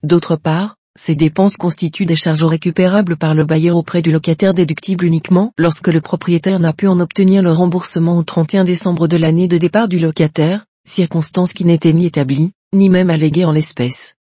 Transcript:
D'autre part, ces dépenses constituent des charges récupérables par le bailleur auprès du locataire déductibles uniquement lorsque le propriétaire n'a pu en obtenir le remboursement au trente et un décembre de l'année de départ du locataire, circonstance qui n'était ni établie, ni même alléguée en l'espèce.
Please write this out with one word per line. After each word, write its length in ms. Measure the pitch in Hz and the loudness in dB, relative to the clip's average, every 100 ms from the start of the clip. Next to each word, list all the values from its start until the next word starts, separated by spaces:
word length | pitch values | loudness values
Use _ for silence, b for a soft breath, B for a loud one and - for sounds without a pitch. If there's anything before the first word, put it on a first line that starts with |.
D'autre 320 | 151 170 - 160 | 2 0 0 -4
part, 400 | - 156 208 - _ - | -2 -2 -4 -10 _ -14
ces 200 | - 151 | -4 0
dépenses 420 | 160 156 196 196 | 0 2 0 0
constituent 500 | 180 160 165 - 180 | -4 -4 -6 -4 -2
des 80 | 160 | 0
charges 280 | 170 156 | 0 0
récupérables 760 | 160 165 175 165 185 196 190 160 | 0 0 -2 0 2 2 0 -2
par 180 | 160 156 | 0 0
le 100 | 151 | 2
bailleur 320 | 160 170 170 | 2 2 0
auprès 240 | 160 175 | 0 -2
du 100 | 170 | 0
locataire 420 | 156 160 160 190 | 0 0 0 2
déductibles 520 | 180 160 160 - 180 180 | 2 0 -2 -4 -2 0
uniquement 480 | 165 - 180 214 - | 0 2 0 0 0
lorsque 320 | 170 160 - | 0 0 0
le 120 | 165 | -2
propriétaire 580 | - 170 - 170 190 190 | -2 -6 -2 -2 0 0
n'a 140 | 165 | 0
pu 140 | 156 196 | 0 0
en 120 | 180 | 0
obtenir 440 | 175 - 190 196 | -2 0 2 4
le 80 | 180 | 2
remboursement 640 | 160 180 175 - - 165 175 | 2 2 0 -4 -2 0 0
au 60 | |
trente 300 | 165 - 156 | -2 -2 -2
et 40 | 196 | 0
un 60 | |
décembre 440 | 185 175 185 175 165 | 0 0 -2 -2 0
de 100 | 170 | 0
l'année 300 | 160 160 180 | 2 0 2
de 120 | 175 | 0
départ 280 | 170 208 226 | 0 0 0
du 120 | 175 | 0
locataire, 680 | 165 156 151 - 156 202 - _ - | -2 0 -2 0 -2 -2 -8 _ -8
circonstance 680 | - 170 165 156 - 180 | -2 -2 -2 -2 -2 -2
qui 120 | - 175 | -2 0
n'était 280 | 165 165 | 2 2
ni 140 | 160 175 | 2 0
établie, 460 | 156 131 139 165 - _ | -2 -2 0 -2 -4 _
ni 160 | 196 196 | 2 4
même 220 | 180 185 | 4 2
alléguée 340 | 160 156 147 175 | 2 0 2 2
en 60 | |
l'espèce. 640 | 156 156 - 123 131 - _ | 0 -2 -4 -6 -6 -14 _